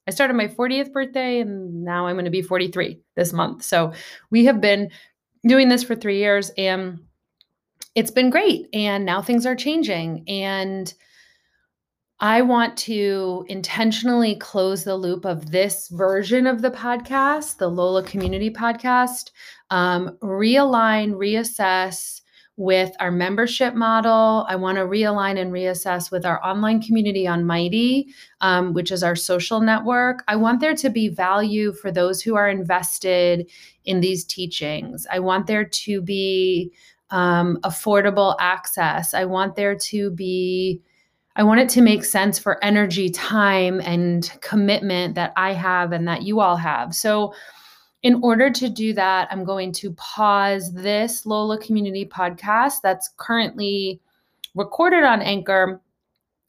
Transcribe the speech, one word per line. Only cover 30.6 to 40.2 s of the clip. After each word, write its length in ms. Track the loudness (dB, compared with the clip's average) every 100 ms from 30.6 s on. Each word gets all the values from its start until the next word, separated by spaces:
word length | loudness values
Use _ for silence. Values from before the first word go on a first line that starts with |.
| 0 0
to 140 | -2
be 180 | 0 -2
value 640 | 0 0 2 0 0 -2
for 180 | -4 -4
those 300 | 0 0 0
who 140 | 0 2
are 140 | 2
invested 1000 | 0 0 -2 -2 -4 0 2 4 2 -2 -12 -20 _ -4
in 160 | 0
these 220 | 0 -2
teachings. 840 | -6 -8 -8 -6 -6 -6 -8 -12 -6
I 60 | -4
want 280 | 0 0 0
there 200 | 0 0
to 360 | -4 -4 -4
be, 720 | -2 -2 0 0 2 0 -2 _ _ _ -6
um, 480 | 0 2 4 2 0
affordable 720 | -2 -4 2 4 4 4 2 2
access. 760 | 0 -2 -4 -2 0 0 -2
I 120 | -2 -2
want 300 | 0 -2 0
there 200 | -2 -2
to 360 | -4 -2 -4
be, 720 | -4